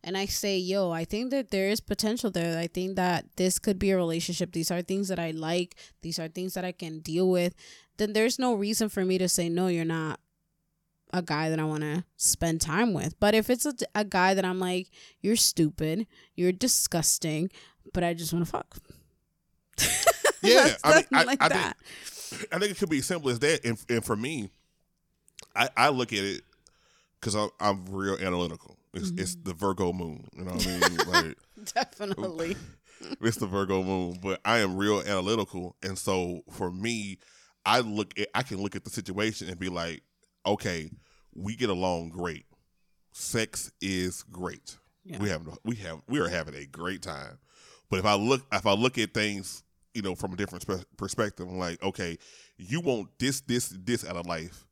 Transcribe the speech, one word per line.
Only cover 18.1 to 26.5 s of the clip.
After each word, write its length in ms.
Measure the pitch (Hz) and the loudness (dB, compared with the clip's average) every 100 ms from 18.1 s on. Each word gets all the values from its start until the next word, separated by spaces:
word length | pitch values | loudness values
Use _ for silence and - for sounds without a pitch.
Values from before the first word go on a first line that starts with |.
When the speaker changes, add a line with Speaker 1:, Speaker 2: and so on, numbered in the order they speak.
| 170 | -2
Speaker 1:
just 180 | 160 | -2
wanna 120 | 170 170 | -2 -2
fuck." 320 | - - - _ - _ _ _ _ _ _ _ - | -4 -8 -18 _ -20 _ _ _ _ _ _ _ -2
<laughs> 100 | - - - - - - | 0 4 4 4 2 4
Speaker 2:
Yeah, 200 | 403 480 | 8 8
Speaker 1:
That's 180 | - 226 | 8 6
Speaker 2:
I 40 | 285 | 6
mean, 80 | 311 320 | 6 8
Speaker 1:
nothing 60 | 277 | 4
Speaker 2:
I, 40 | 269 | 4
Speaker 1:
like 180 | 269 | 4
Speaker 2:
I 40 | - | 4
Speaker 1:
that. 280 | - - - - - | 4 0 -4 -14 -16
Speaker 2:
think, 440 | - - - - - 165 | -16 -14 -14 -10 -4 -2
I 20 | |
think 140 | 208 | -2
it 60 | 185 | 0
could 100 | 185 | 0
be 80 | 151 | 2
as 80 | 131 | 0
simple 240 | 175 139 | -2 0
as 80 | 120 | 2
that. 240 | 143 160 | 2 2
And, 140 | 117 113 - | 2 -4 0
and 140 | 120 | 0
for 120 | - 107 | 2 -2
me, 340 | 123 156 101 _ _ _ _ _ _ _ _ - - - | -2 -4 -8 _ _ _ _ _ _ _ _ -20 -10 0
I, 140 | 123 - | 0 4
I 120 | 135 | 4
look 220 | 131 120 | 4 0
at 100 | 107 | 0
it 180 | 98 90 _ | -2 -4 _